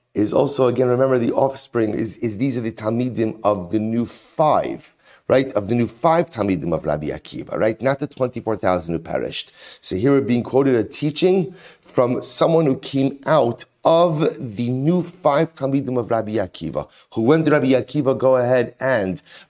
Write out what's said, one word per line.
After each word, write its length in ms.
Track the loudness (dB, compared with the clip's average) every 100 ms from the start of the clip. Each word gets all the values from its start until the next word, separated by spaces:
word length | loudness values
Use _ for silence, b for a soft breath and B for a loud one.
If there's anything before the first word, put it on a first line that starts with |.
| _
is 200 | -2 0
also, 340 | 2 2 2 2
again, 220 | 2 2
remember 280 | 2 2 2
the 140 | 0
offspring, 640 | 2 0 -2 -6 -2 -2
is, 240 | -2 -6 -4
is 200 | -6 -2
these 200 | -2 -2
are 40 |
the 100 | -6
Talmidim 680 | -4 -4 -2 -2 -2 -4 0
of 280 | 0 0 -2
the 80 | -2
new 260 | -2 -2 -4
five, 880 | -8 -8 0 2 2 0 -6 -14 _ b b b
right? 240 | 2 2
Of 160 | -2 0
the 60 | 0
new 120 | 0
five 420 | 0 2 2 0
Talmidim 420 | -2 0 0 -2
of 140 | -2 -2
Rabbi 220 | -4 -4
Akiva, 500 | -8 -10 -12 -8 -2
right? 240 | -2 0
Not 160 | -2 -2
the 80 | -6
twenty-four 520 | -4 -6 -4 -6 -2
thousand 360 | 0 -2 -2
who 60 | -6
perished. 520 | -4 -6 -6 -8 -12 B B B
So 140 | -8 -2
here 160 | 2
we're 100 | 2
being 220 | 2 0
quoted 320 | 0 2 2 2
a 80 |
teaching 720 | -2 -4 -4 0 2 2 -2 B B B
from 420 | _ 0 0 0
someone 460 | 0 2 2 4 2
who 100 | 0
came 420 | -2 -2 -2 -2 0
out 400 | 2 2 -2 -12 _
of 720 | 2 4 4 2 -2 -2 -8 -4
the 140 | -2
new 320 | 0 2 0
five 540 | 0 -2 0 2 0 -2
Talmidim 420 | -2 -2 -2 -4
of 140 | -2
Rabbi 220 | -2 -2
Akiva, 540 | -4 -4 -6 -6 -6 -8 b b
who 100 | 0
when 200 | 4 4
did 80 | 4
Rabbi 180 | 2 4
Akiva 460 | 0 0 -2 0 2
go 200 | 2 2
ahead 400 | 2 2 0 -4
and 400 | -2 0 -2 -6 -10 B